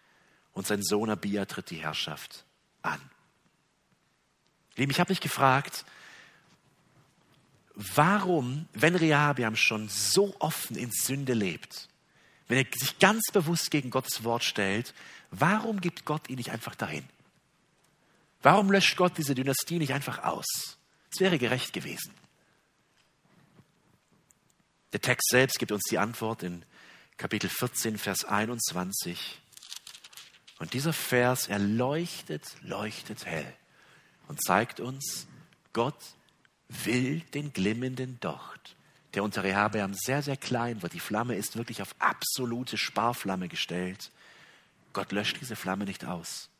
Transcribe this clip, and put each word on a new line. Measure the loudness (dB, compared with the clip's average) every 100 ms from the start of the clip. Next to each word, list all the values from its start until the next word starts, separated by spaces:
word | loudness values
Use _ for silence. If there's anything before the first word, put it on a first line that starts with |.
| _ _ _ _ _
und | -8 -2
sein | 0
Sohn | 2 2 2
Abia | 0 0 -2 -2
tritt | -6 -10
die | -8
Herrschaft | -6 -4 -6 -8 -12 -18 -20 _ _ _
an. | -6 -6 -10 _ _ _ _ _ _ _ _ _ _ _ _ _ _ _ _ -2
Lieben, | 0
ich | 2
habe | 2
mich | 2
gefragt, | -2 4 6 6 2 -8 -14 -20 -20 -20 -20 -20 _ _ _ _ _ _ _ _ _ _ _ _ _
warum, | -14 0 6 6 6 4 2 2 -2 -6
wenn | 2 4
Rehabeam | 6 6 6 6 4 2 4
schon | 2 2 -2
so | -2 4 4 4 2
offen | -2 -2 -6 -6
in | -4
Sünde | -2 -2 -2 0
lebt, | 2 2 -2 -10 -16 -18 _ _ _ _ _ 0
wenn | 0
er | 2 -2
sich | -4 4
ganz | 6 6 2
bewusst | 2 2 0 0
gegen | 0 0
Gottes | -2 -2 -4
Wort | -2 0
stellt, | 0 0 0 0 -4 -12 -20 -20 -18
warum | 2 4 4 0 -2
gibt | -4 -4
Gott | -4 -4 -4
ihn | -8
nicht | -6
einfach | -8 -10
dahin? | -8 -6 -6 -10 _ _ _ _ _ _ _ _ _ _ _ _ _
Warum | 8 8 8
löscht | 6 4 4
Gott | 2 2
diese | 0
Dynastie | 0 2 0 0 0
nicht | 0
einfach | 0 -2 -4
aus? | -2 -2 -4 -6 -6 -12 _ _ _
Es | 0
wäre | 2 4
gerecht | 2 0 -2
gewesen. | -6 -8 -10 -12 -14 _ _ _ _ _ _ _ _ _ _ _ _ _ -20 _ _ _ _ _ _ _ _ _ _ _ _ _
Der | -4
Text | 0 0 4
selbst | 6 4 2
gibt | -2
uns | -2 0
die | 0
Antwort | 0 -2 -4 -4
in | -6 -8 -12 -20 -20 -20 -20 -10
Kapitel | -4 -2 -2
vierzehn, | -2 -2 -2 -2 -2
Vers | -2 -4 0
einundzwanzig. | 0 0 -2 -2 -2 -4 -4 -6 -8 -10 -12 _ -20 -18 -16 -16 -20 -20 -20 -20 -20 -20 -14
Und | -6
dieser | -2 -2
Vers, | -2 2 4 6 4 0
er | 0
leuchtet, | 2 2 2 0 -4 -8 -8 -10 -10 -16
leuchtet | -10 -6 -6 -8 -12 -12
hell | -8 -6 -8 -14 _ _ -20 -20 _ _ -14
und | -6
zeigt | 2 4 4 -2
uns, | -8 -8 -8 -10 -12 -20 -20 _ _
Gott | 0 0 -2 -14 -20 _ _ _ _ _
will | -6 0 2 2 -2 -4
den | -8 -6
glimmenden | -2 0 0 -2 -4 -8 -6
Docht, | -6 -6 -12 -18 -20 -20 _ _ _
der | -2
unter | -2 0
Rehabeam | 0 4 2 2 -2
sehr, | -2 -2 -2
sehr | -2 -4
klein | -2 -2 -2 -4
wird. | -6
Die | -8
Flamme | -4 -2 0 -2
ist | -4 -6
wirklich | -6 -8
auf | -10 0
absolute | 0 0 -4 -2 -2 -2 -4 -4
Sparflamme | -2 2 2 0 -2 -4 -4
gestellt. | -6 -4 -2 -4 -6 -14 -18 -20 -20 -20 -20 _ _ _
Gott | -8 -2
löscht | -2 -2 -4
diese | -8 -6
Flamme | -4 -2 -4
nicht | -6
aus. | -8 -8 -8 -12 -14